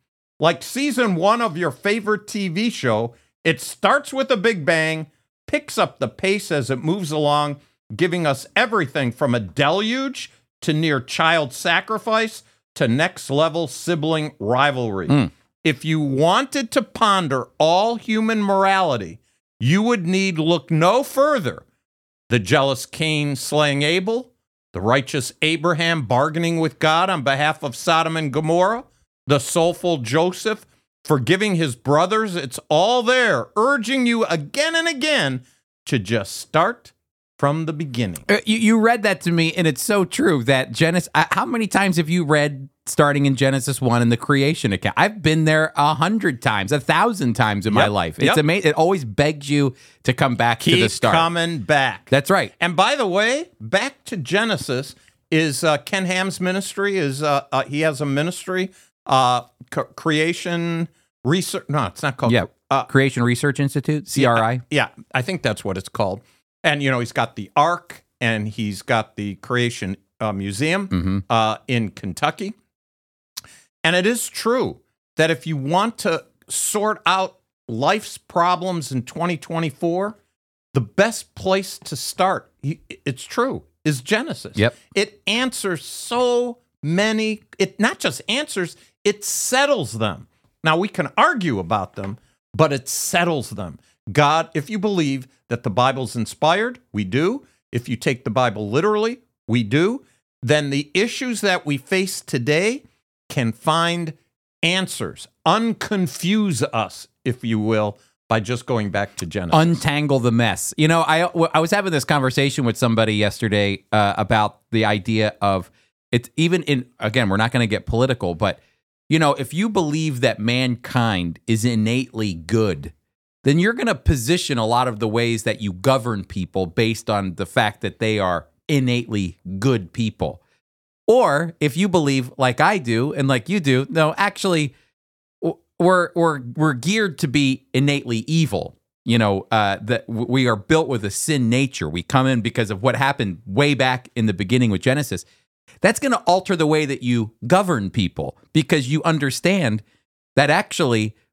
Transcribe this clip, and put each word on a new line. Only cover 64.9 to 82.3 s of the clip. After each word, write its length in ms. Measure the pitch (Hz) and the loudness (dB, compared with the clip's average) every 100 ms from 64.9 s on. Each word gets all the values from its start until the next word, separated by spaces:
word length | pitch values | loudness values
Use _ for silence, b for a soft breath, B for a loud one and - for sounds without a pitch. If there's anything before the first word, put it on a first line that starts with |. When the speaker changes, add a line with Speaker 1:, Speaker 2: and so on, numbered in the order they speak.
| - - | -2 -8
Speaker 1:
I 100 | 131 | -6
think 200 | 123 185 | -4 -4
that's 220 | 117 104 | -4 -4
what 120 | 101 92 | -4 -6
it's 120 | - | -6
called. 320 | - 101 101 b b _ _ | -4 -2 -4 b b _ _
And, 160 | 160 147 | -2 0
you 80 | 139 | 0
know, 80 | 127 | 0
he's 100 | 117 | -2
got 220 | - 117 - | -2 -4 -6
the 140 | 98 - | -2 2
Ark, 480 | 156 175 - - _ _ | 2 0 -8 -20 _ _
and 260 | 117 110 107 | -2 0 -4
he's 340 | 104 107 95 | -4 -4 -4
got 320 | - 117 107 - | 0 0 0 -6
the 180 | 104 95 | -8 -8
Creation, 600 | - 123 120 120 95 98 _ - | -4 -2 -2 -2 -8 -8 _ -6
uh, 120 | 110 | -4
Museum, 560 | 98 98 101 156 185 196 | -4 -6 -2 -2 -2 -2
Speaker 2:
Mm-hmm. 300 | 131 90 95 - | -2 -2 -2 0
Speaker 1:
uh, 260 | 117 110 107 - | 2 2 -2 -2
in 220 | 120 107 | -2 -2
Kentucky. 640 | - 98 82 156 160 190 - _ _ _ _ _ _ _ - B B B _ | -6 -10 -2 -2 -2 -8 -10 _ _ _ _ _ _ _ -20 B B B _
And 120 | 160 180 | 0 2
it 100 | 190 | 0
is 220 | 240 - | -2 -6
true 520 | - 226 240 147 - _ _ _ - | -6 -2 -2 -2 -8 _ _ _ 0
that 140 | 160 | 0
if 160 | 156 165 | 0 -4
you 100 | 151 | -6
want 420 | 135 175 226 - | -2 0 -2 -2
to 260 | 208 160 - _ - | -2 -2 -6 _ -10
sort 540 | - - 208 208 208 | -6 -4 -2 -2 -2
out 340 | 165 190 190 - _ _ - | 0 0 -2 -8 _ _ -10
life's 480 | 113 143 214 - - | -2 0 0 -2 -16
problems 760 | - - 175 180 180 175 139 | -4 0 2 2 -2 -4 -4
in 100 | 131 | -6
twenty 340 | 123 - 170 170 | -6 -4 -4 -4
twenty-four, 800 | - 165 165 - 170 175 202 220 _ _ _ _ _ | -4 -4 -4 -2 -2 -2 -4 -6 _ _ _ _ _
the 60 | - | -4
best 540 | 101 - 214 220 - | 0 2 2 0 -12
place 440 | - 190 190 190 - | -8 0 0 -2 -12
to 160 | - 151 | -12 -10
start, 560 | - - 185 | -8 0 0